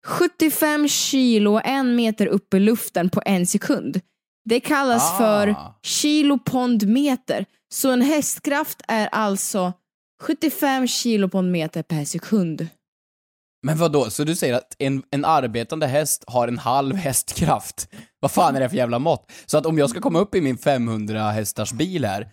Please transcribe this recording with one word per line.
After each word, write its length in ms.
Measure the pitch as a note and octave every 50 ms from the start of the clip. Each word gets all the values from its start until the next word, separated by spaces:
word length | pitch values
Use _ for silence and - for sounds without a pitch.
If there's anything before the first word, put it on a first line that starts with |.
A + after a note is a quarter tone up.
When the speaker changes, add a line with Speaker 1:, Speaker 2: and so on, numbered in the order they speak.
| _ -
Speaker 1:
sjuttiofem 800 | - - F4 E4+ - _ D#4+ D#4 C#4 - D#4 D4+ D4+ D4 D4 C#4+
kilo 720 | - - - - - C4+ C4 B3 A#3 G#3+ G#3 G3+ G#3 A3 -
en 320 | - C4 C#4 C4+ B3 A#3+
meter 320 | A#3+ A#3 A3+ G#3+ - G#3 -
upp 260 | - G3+ - _ -
i 60 | F#3+
luften 500 | G3 G#3+ A3+ A3 - - _ F3+ E3+ F#3
på 120 | - - -
en 200 | - G3 F3+ F3 F3
sekund. 520 | - G#3 - - D4 G#3+ E2 - - F#3+ - _ _ _ _ _ _ _ _ A3
Det 100 | A3+ B3
kallas 520 | - - D4+ C#4 C#4 C4 A#3 A#3 - -
Speaker 2:
Ah. 60 | F3+ F#3+
Speaker 1:
för 380 | A#3+ A3 G#3 G#3 G#3 G3+ G#3 - - - - _ _ - - - - D4 D4 D4+ D4+ C#4+ C#4+ B3
kilopondmeter. 1080 | _ - - C4 B3 B3 A#3+ G#3+ G#3 G3 A3 C4 C#4+ D4 B3+ B3 _ - D3+ G#2+ G3 _ _ _ _ _ -
Så 180 | - - C4+
en 100 | B3+ B3
hästkraft 800 | A#3+ C#4 D#4+ D4+ C#4 - - - _ D4+ C#4+ C#4+ D#4 - - _ - -
är 220 | A3+ A3 G#3+ -
alltså 600 | - - A3 G#3 G3 F#3+ - - - G#3 F3+ F3+ F3+ _ _ _ _ _ _ _ _ _
sjuttiofem 680 | - - D#4+ - - D#4 - - D4+ C#4 C4+ C4 B3+ A#3+
kilopondmeter 960 | - - - A#3+ A3+ G#3 G3 F#3 - F#3+ F#3 F3+ F3+ E3+ D#3 D#3 - E3+ D#3
per 220 | _ E3 D#3 D3
sekund. 600 | - - E3+ - - G#3+ G#3+ F3+ E3 D#3 - E3 E3 _ _ _ _ _ _ _ _ _ _ _ _ _ _ _ _ _ _ -
Speaker 2:
Men 140 | C3+ D#3 D#3
vadå? 320 | E3+ E3 D3 D3 B2+ A2
Så 140 | - - D3
du 120 | D3+ E3
säger 180 | F3+ - C#3+ A#2+
att 220 | B2 - _ - _
en, 240 | C#3 C3+ C3+ C3+ - _
en 140 | - C#3+ C#3+
arbetande 640 | - D#3+ D3+ C3 A#2+ G#2+ B2 - - - D#3+ D#3 C3+
häst 360 | B2+ D3 D#3 C#3 - - - -
har 200 | A#2+ B2+ A#2+ A#2+
en 100 | A#2+ A#2
halv 380 | - A#2 B2 C#3 C#3 C#3 C3
hästkraft? 920 | G3 F3 - - - - - - - F3+ D3+ D3 G#2+ - - - - - - - - - _ _ _
Vad 120 | - -
fan 240 | - - F3+ D#3+ C3+
är 40 | C3+
det 100 | C3 B2
för 80 | D#3 C3
jävla 220 | B2 A#2 A#2+ A#2+
mått? 320 | C#3 E3 D#3 B2+ _ _ - - -
Så 120 | - - D3+
att 80 | D3
om 120 | D#3+ D#3+ D#3
jag 120 | C#3+ C3+
ska 100 | A#2 F3+
komma 180 | - C#3+ E3+ E3
upp 160 | G3+ G3+ -
i 60 | G3
min 160 | E3 C3+ B2+ A#2
femhundra 640 | - D3 C#3 B2+ A#2+ A#2 A2+ A2 G#2+ G#2 G#2+ G#2+ G#2+ G#2+
hästars 400 | G#2+ A2 G#2+ G2+ - - G#2+ G2+ -
bil 320 | A2+ D#3 F#3 F#3+ E3+ C3
här 220 | G#2 F#2+ G2+ G#2+ G2+